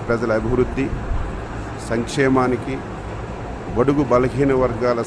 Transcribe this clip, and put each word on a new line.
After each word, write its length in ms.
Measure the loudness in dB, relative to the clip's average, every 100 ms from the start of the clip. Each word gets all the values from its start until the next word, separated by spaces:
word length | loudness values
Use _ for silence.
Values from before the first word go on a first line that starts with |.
| -2
ప్రజల 240 | 0 2 0
అభివృద్ధి, 440 | 2 2 2 0 -2 -2 -2 -2 -2 -6 -8 -8 -8 -8 -2
సంక్షేమానికి, 880 | -2 0 2 4 4 2 0 -2 -6 -8 -10 -8 -8 -8 -10 -10 -10 -4 0
బడుగు 260 | 4 4 4
బలహీన 400 | 4 4 2 2 4
వర్గాల 360 | 2 2 0 0